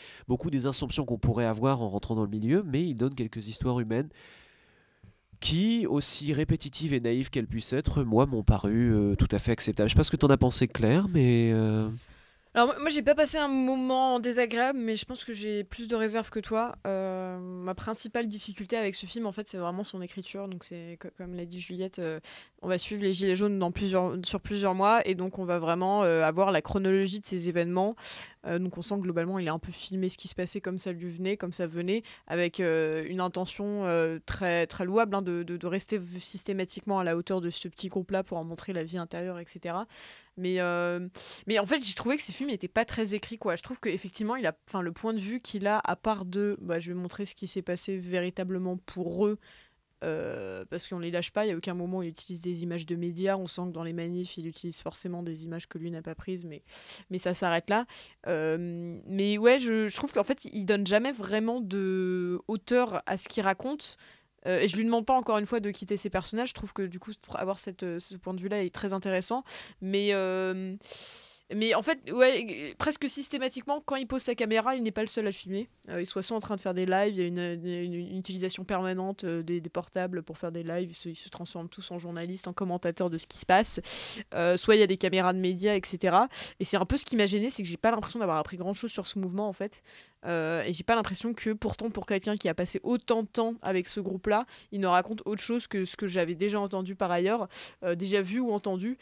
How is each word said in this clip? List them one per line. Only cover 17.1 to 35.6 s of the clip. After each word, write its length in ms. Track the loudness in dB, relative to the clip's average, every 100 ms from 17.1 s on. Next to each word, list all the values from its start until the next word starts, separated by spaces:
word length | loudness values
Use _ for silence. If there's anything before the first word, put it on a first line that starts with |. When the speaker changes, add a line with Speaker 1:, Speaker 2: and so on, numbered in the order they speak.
| -4 -6 -8
Speaker 2:
ma 340 | -10 -8 -6
principale 540 | -6 -6 -6 -4 -4 -4
difficulté 480 | -4 -10 -10 -4 -2
avec 180 | 0
ce 120 | -2 -6
film, 200 | -6 -6
en 60 |
fait, 160 | -6 -6
c'est 100 | -4
vraiment 240 | -4 -4
son 180 | -6 -8
écriture. 460 | -10 -10 -10 -8 -8
Donc 160 | -10
c'est 340 | -10 -12 -12 -14
co-, 80 | -14 -14
comme 160 | -10
l'a 120 | -8 -8
dit 140 | -10
Juliette, 380 | -10 -6 -6 -4
euh, 220 | -4 -6 -10 -18 -20 _
on 60 | -2
va 100 | -2
suivre 240 | -2 -2
les 100 | 0
Gilets 220 | 2 2
jaunes 240 | 2 2 2
dans 140 | 0
plusieurs, 440 | 0 2 2 2 0
sur 160 | -4 -4
plusieurs 340 | -2 0 2
mois, 320 | 4 6 6 4
et 100 | 0
donc 240 | -2 -2
on 40 |
va 140 | 0 0
vraiment, 460 | 2 2 2 4
euh, 180 | 6 6
avoir 300 | 6 6 4
la 100 | 4
chronologie 560 | 2 2 4 4 2 -2
de 80 | -4
ces 220 | -4 0
événements. 480 | 2 2 2 2 0 -10 -14 -14 -12 -4
Euh, 120 | -2
donc 180 | -2 -4
on 60 |
sent 160 | -2 -2
globalement 400 | 0 0 0 0
il 100 | -2
a 60 |
un 40 | -2
peu 140 | -6
filmé 380 | -12 -6 -2 -2
ce 80 | -4
qui 100 | -8
se 60 |
passait 260 | -6 -4 -4
comme 160 | -4 -4
ça 160 | -6
lui 180 | -6 -6
venait, 260 | -4 -2 -2
comme 160 | -4
ça 140 | -4 -4
venait, 360 | -2 0 -2 -2 -14 -4
avec, 340 | 0 0 2
euh, 440 | 2 4 2 0 -2
une 120 | -2
intention, 640 | -2 -2 -4 -4 -4 -2
euh, 340 | 2 2 2 0 -6
très, 400 | -2 2 2 2
très 180 | -2
louable, 300 | 0 2 2
hein, 80 | 2
de, 200 | 0 -2
de, 140 | -4
de 100 | -6